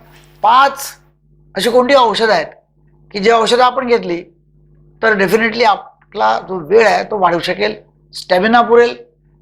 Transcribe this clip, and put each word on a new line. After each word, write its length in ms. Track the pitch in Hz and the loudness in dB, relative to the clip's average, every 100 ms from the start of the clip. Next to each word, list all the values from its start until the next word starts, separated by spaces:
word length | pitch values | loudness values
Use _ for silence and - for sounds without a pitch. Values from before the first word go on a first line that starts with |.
| _ - _ _ | _ -20 _ _
पाच 380 | 208 254 277 277 - - _ _ _ _ _ - | 2 4 2 0 -12 -18 _ _ _ _ _ -6
अशी 140 | 214 | 0
कोणती 240 | 247 247 | 0 2
औषधं 380 | 277 240 196 220 | 2 2 0 0
आहेत 140 | 180 - - _ _ _ _ _ | 0 -4 -12 _ _ _ _ _
की 60 | 208 | -4
जे 140 | 196 | 0
औषधं 300 | 233 214 240 | 2 2 2
आपण 240 | 247 247 247 | 0 0 -2
घेतली 360 | 233 185 170 180 _ _ _ _ _ _ _ | -2 -2 -8 -10 _ _ _ _ _ _ _
तर 120 | 226 | -2
definitely 500 | 208 190 220 226 226 | 0 0 0 -2 0
आपला 760 | 226 190 - _ _ 208 214 226 170 | 0 0 -6 _ _ -4 -2 -2 -6
जो 80 | 185 | -12
वेळ 280 | 151 214 214 | 0 2 2
आहे 180 | 180 | 0
तो 140 | 196 214 | -4 -2
वाढू 200 | 175 170 | -2 -2
शकेल, 360 | 160 185 214 214 - _ _ | -4 -4 -6 -6 -16 _ _
स्टॅमिना 460 | - - 180 214 240 | -18 -4 -2 2 2
पुरेल, 360 | 220 233 240 - - _ _ _ | 4 2 2 -2 -16 _ _ _